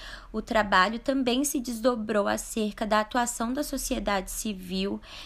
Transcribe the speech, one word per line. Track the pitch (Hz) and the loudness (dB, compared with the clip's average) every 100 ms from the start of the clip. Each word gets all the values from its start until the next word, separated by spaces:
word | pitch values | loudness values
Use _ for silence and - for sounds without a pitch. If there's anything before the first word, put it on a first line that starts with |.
| - - - | -16 -16 -10
o | 214 | -8
trabalho | - 220 208 196 190 226 | 0 2 6 6 6 2
também | 254 269 254 240 | 0 2 2 2
se | 294 294 | 2 -2
desdobrou | 240 233 240 247 214 214 202 | -4 0 2 2 2 2 2
acerca | 220 - - 214 208 220 | 0 -2 -2 -2 -2 0
da | 214 | 2
atuação | 214 254 240 - 233 | 2 0 0 -2 -2
da | 262 | -2
sociedade | 294 269 - 233 208 202 190 | -4 -4 -2 -2 0 0 -2
civil | - 220 190 185 190 196 214 - - | -6 -6 -6 -4 -2 -2 -4 -8 -16